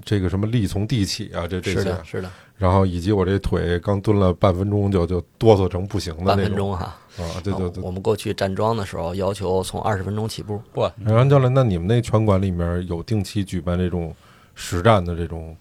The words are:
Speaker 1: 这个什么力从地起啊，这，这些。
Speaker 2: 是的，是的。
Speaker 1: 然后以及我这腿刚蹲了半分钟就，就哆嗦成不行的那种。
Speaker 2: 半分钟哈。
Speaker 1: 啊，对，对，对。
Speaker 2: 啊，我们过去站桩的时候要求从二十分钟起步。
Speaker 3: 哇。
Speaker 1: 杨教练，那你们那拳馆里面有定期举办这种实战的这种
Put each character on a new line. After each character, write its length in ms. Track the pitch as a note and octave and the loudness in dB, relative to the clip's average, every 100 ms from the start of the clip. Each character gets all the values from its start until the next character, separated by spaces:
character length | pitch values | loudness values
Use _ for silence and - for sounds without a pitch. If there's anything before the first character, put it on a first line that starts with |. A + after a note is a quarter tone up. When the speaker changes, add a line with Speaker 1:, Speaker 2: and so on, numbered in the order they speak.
Speaker 1:
这 140 | - G#2 | -2 0
个 100 | F#2 | 0
什 100 | G2 | 0
么 80 | G#2+ | 0
力 200 | A#2+ F#2+ | 0 0
从 200 | G2+ G#2 | -2 -2
地 180 | B2+ | 0
起 260 | F#2+ - G#2 | -2 -4 -8
啊， 120 | F2+ E2+ | -8 -6
这， 140 | F#2 | -4
这 120 | F2 | -2
些。 60 | F#2 | -2
Speaker 2:
是 60 | |
的， 200 | F#2+ F2+ | -2 -4
是 180 | E2 G#2+ | -6 -10
的。 80 | F#2 F2+ - - | -10 -14 -18 0
Speaker 1:
然 160 | F#2 | 4
后 140 | F#2+ F#2+ | 4 4
以 120 | F2 | 0
及 140 | E2+ | 0
我 120 | G#2 | 2
这 140 | F2+ G2 | 2 0
腿 380 | - F2+ E2+ F2 | 0 -2 0 -2
刚 200 | F#2 G2+ | 0 -2
蹲 180 | G2 G2+ | 2 4
了 140 | F#2 | 4
半 220 | F2+ G2+ | 4 2
分 160 | F2+ G2+ | 2 0
钟 200 | G#2 G2+ | 0 2
就， 160 | F#2+ E2+ | 2 0
就 140 | F2+ - - | -2 -6 0
哆 180 | A2+ G2+ | 6 6
嗦 120 | F#2 | 6
成 180 | F2 F#2+ | -2 -6
不 140 | G#2 | -6
行 140 | E2+ D#2 | -6 -4
的 40 | |
那 60 | F#2 | 0
种。 100 | G2+ | 2
Speaker 2:
半 80 | |
分 120 | F#2+ G2+ | 0 -2
钟 200 | G2 F#2 | -4 -4
哈。 200 | - - _ - | -8 -10 _ -10
Speaker 1:
啊， 220 | E2+ E2+ | -8 -6
对， 100 | F2+ | -4
对， 140 | F#2+ F2+ | -2 -4
对。 120 | F2+ | -4
Speaker 2:
啊， 40 | F2+ | -6
我 40 | |
们 100 | F2+ | -4
过 160 | F#2+ G#2 | -2 -2
去 160 | A2 | -2
站 220 | G2 G2 | -2 -2
桩 220 | F#2+ G#2+ A2+ | 0 -2 -2
的 100 | F#2+ | -4
时 100 | F2 | -6
候 180 | E2+ | -6
要 180 | F#2 F#2 | -2 -2
求 300 | G2+ F#2 F#2+ | -2 -2 -2
从 180 | F2+ F#2 | -2 -4
二 140 | G2 G2+ | -2 -2
十 60 | |
分 140 | F#2 G#2 | -2 -4
钟 120 | A2 | -4
起 140 | - | -6
步。 180 | G#2 G#2 - | -8 -8 -8
Speaker 3:
哇。 160 | - G#2 - G2+ | -4 -4 -2 2
Speaker 1:
杨 220 | A2 C#3 | 4 6
教 100 | C#3+ | 6
练， 140 | B2+ | 4
那 100 | C3 | 4
你 140 | B2 F2+ | 2 2
们 100 | F2 | 2
那 140 | A#2+ | 0
拳 240 | A#2 G#2+ | 2 2
馆 160 | G#2+ F#2+ | 4 4
里 100 | G2 | 2
面 360 | F2 E2+ F2 F2+ | 0 -2 -2 -4
有 160 | E2+ | -6
定 200 | E2 G#2+ | -2 -2
期 220 | F#2+ G#2+ | -2 -4
举 160 | F#2+ F#2 | -4 -4
办 160 | E2 F2 | -2 0
这 140 | F2+ | 0
种 240 | F2 E2 D#2 - - _ | -2 -6 -10 -20 -20 _
实 260 | - - F2+ | -16 -6 0
战 240 | F#2+ G#2+ | 4 4
的 100 | F2 | 4
这 120 | E2+ E2+ | -4 -6
种 280 | E2 D#2+ D#2+ | -8 -12 -14